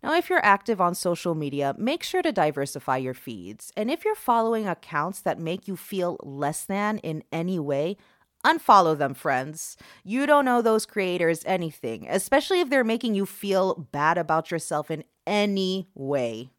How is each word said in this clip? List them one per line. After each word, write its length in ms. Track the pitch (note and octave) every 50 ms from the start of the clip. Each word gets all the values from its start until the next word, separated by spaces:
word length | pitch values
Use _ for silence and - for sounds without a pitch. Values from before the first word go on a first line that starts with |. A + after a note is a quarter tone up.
| -
Now, 80 | - D#4
if 160 | F4 E4+ -
you're 140 | F#4 E4 -
active 360 | G#3+ G3 G3+ - - A3+ F3+
on 140 | F#3 F3 F3
social 400 | - - F#3 F3 - - F3+ E3
media, 400 | D#3 D3+ C#3+ C3+ C#3+ C#3+ C#3 C#3
make 280 | - G#3 A#3+ D4+ F4+ -
sure 180 | - - F#4 F4
to 80 | E4
diversify 680 | A#3+ G3+ D#3+ D3+ D3 D3 C#3 C#3 - D3 - - C3 C3
your 140 | C3 B2+ B2+
feeds. 600 | - - - A#2 G2+ F2 F#2 G#2+ - - - _
And 140 | - G#3+ A#3
if 140 | D4 E4+ -
you're 100 | G#4+ G#4+
following 540 | - - - A#3+ A#3 A3+ A3+ A#3 A3 G#3+ G3
accounts 520 | E3+ _ - - - D3+ D3 F3 G3 - -
that 180 | F#3 C#3+ -
make 260 | E3 D#3+ F3 F3+ _
you 80 | - F#3+
feel 420 | E3 - - - F#3+ F3+ F3 F3 - -
less 420 | C#3+ C#3 C#3 D3 C#3+ E3 - -
than 340 | - F#3+ G3+ G#3 G#3 A3 G3+
in 260 | - D#3+ D#3+ D#3 - _ -
any 260 | E3 E3+ F3+ F#3+ F3
way, 380 | D3 C#3+ C#3+ C#3 D3 E3+ G3+ _ _ _ _ _ _ _ _ _ _
unfollow 520 | C#4+ E4 D#4+ - - A3+ G3 F3+ D#3+ D#3
them, 180 | C#3+ D3 C3+ C3
friends. 600 | - - - C3+ B2+ C3 D3 D#3 D#3+ - - - _ - - - - _
You 200 | F#3 G#3 B3+ C#4
don't 220 | D4 D4+ C#4+ C#4
owe 160 | C4 B3 A#3+ A#3
those 240 | A#3 A3 A3 -
creators 560 | - - G#3+ F#3+ F#3 F3 F3+ F3 E3 E3+ D#3+ -
anything, 640 | - F#3+ F#3 E3+ D#3+ C#3+ - - A#2+ A2+ G#2+ - -
especially 520 | D3 G3 - - - D4 C#4+ - G4 F4
if 100 | F4 C4
they're 140 | C#4 C4+ A#3+
making 320 | A3 A3+ A#3 - A#3 G#3+
you 100 | G3 G3
feel 600 | F#3 - - - G3 F#3+ F#3+ F#3+ F#3+ - - D3+ -
bad 260 | - C#3+ D3 D#3 E3+
about 360 | F3 E3 D3+ D#3 D#3+ D#3+ - F3
yourself 400 | E3 - - D#3+ D3+ D3+ - D#3+
in 100 | C#3+ D3+ _ _ _ _
any 600 | - G#3 G#3 G#3 G#3 G3 F#3+ F#3+ F#3 F#3 F#3+ F3+ _ _
way. 580 | - C3+ C3+ C#3+ C#3 B2 A#2 A2+ A2 B2+ C3 _